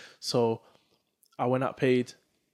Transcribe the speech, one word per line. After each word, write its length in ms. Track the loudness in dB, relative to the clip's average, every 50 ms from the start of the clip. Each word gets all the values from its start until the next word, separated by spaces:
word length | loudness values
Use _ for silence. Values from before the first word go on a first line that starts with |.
| -20 -20 -20 _
So 400 | -10 -4 0 0 2 2 0 -4 _ _ _ _ _ _ _ _ _ _ _ _ _ _ _ -4
I 80 | -2
went 180 | -2 0 -2 -2
out, 120 | -4 -4
paid, 360 | -2 0 2 2 2 0 -2 -8 _ _ _ _ _ _ _